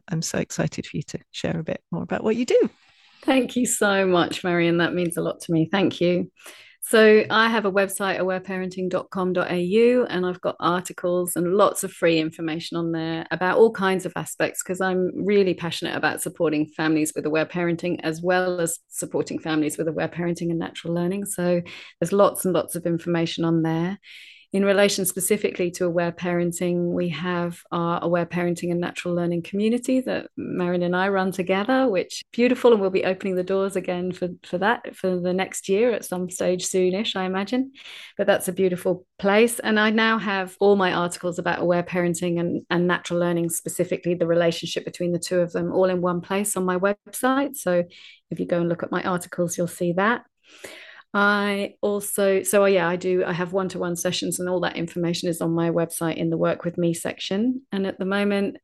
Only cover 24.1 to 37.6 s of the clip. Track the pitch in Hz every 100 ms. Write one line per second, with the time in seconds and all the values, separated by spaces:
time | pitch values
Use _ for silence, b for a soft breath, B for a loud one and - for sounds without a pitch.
24.1 | B B B B 196 196 196 202 202 185
25.1 | - - 214 - - 180 175 180 170 170
26.1 | 170 175 175 175 170 180 175 175 175 175
27.1 | 147 180 175 175 175 - 175 170 170 175
28.1 | 175 170 180 175 170 175 175 175 - 180
29.1 | 175 175 170 170 196 220 240 247 262 247
30.1 | 175 - - - 180 180 180 175 180 196
31.1 | 196 190 180 180 190 208 262 262 180 -
32.1 | - - - 247 254 240 240 190 190 -
33.1 | 190 196 180 180 196 196 190 180 180 180
34.1 | 180 180 175 - 180 180 156 - - 190
35.1 | 180 180 185 190 - - 196 240 214 -
36.1 | 180 180 - 180 180 - 190 185 190 220
37.1 | 196 185 190 196 254